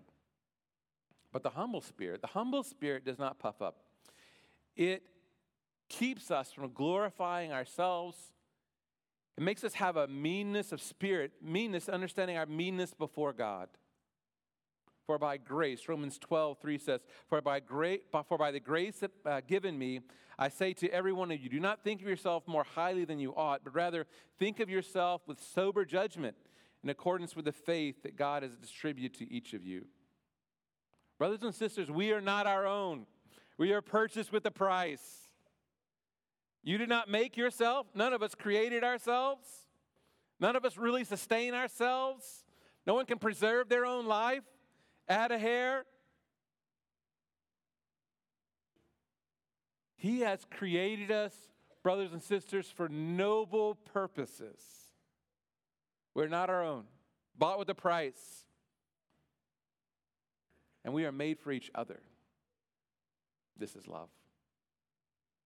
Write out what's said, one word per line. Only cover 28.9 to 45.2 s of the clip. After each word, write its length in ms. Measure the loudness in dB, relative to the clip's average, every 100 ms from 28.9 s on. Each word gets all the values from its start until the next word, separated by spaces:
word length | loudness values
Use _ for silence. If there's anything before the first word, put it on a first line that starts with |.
| -2 -4 -6
to 140 | -8
each 220 | -8 -6
of 100 | -8
you." 240 | -6 -8 -10 _ _ _ _ _ _ _ _ _ _ _ _ -2
Brothers 260 | -2 0
and 120 | -4
sisters, 360 | -2 -4 -2 -4
we 220 | 0 2
are 80 | 2
not 260 | 2 2 2
our 200 | 2 2
own. 400 | 0 -2 -4 -10 _ _ -20 _ 0
We 160 | 2
are 80 | 2
purchased 500 | 4 2 4 0 -2
with 140 | 0
a 60 | 0
price. 800 | 2 2 4 0 -4 -12 -20 -20 _ _ _ _ _ _ _ _ _ _ _ _ _
You 140 | -2 0
did 140 | 2
not 180 | 2 2
make 260 | 2 2
yourself. 520 | 2 0 4 4 4 0
None 180 | 2 2
of 100 | 2
us 120 | 0
created 500 | -2 2 2 2 2
ourselves. 640 | 2 2 0 2 2 -2 -8 -20 -20 _ _ _ _ _ _ 0
None 160 | 2
of 120 | 4 0
us 100 | 2
really 280 | 2 2
sustain 500 | 0 -4 2 2 2
ourselves. 920 | 0 -2 0 2 2 0 -4 -12 -18 -20 _ _ _ 2
No 60 |
one 140 | 2 2
can 120 | 0
preserve 520 | 0 2 4 4 4
their 160 | 4 4
own 180 | 0
life. 400 | 2 2 2 0 -4 -20 _ _ _ _ 2
Add 240 | 4